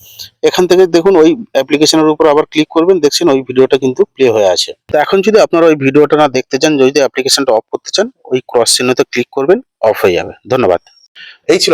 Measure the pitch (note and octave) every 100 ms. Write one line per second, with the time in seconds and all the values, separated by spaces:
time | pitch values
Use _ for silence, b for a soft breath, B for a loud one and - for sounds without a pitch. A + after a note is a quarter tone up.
0 | B B B _ D#3 - F3+ F3+ F#3 E3+
1 | F3 F#3 D#3+ C#3+ A2+ C#3 C3+ C#3+ D3+ D#3+
2 | D#3 D3+ D#3+ D3 - D#3 D#3 D#3+ E3+ F#3+
3 | D3 - E3+ C3+ C3 B2+ C3 C3+ C3+ B2+
4 | C#3+ - C3 A2 G2 F2 - - - D3+
5 | D3 F#3+ G3 G#3 D3+ E3+ E3 D#3 C3+ C#3+
6 | D3 D3+ D3+ C3 - C3+ D#3 D3 C3 D3
7 | C3 - C3 - C3 A2 - - - -
8 | A#3+ _ - C3 - B2 A2+ - B2+ B2+
9 | - - A#2+ - C#3 G#3+ - - A2 G#2
10 | G2 D#3 F#2+ - - B2+ G#2+ F2 _ _
11 | _ B B B - F3+ F#3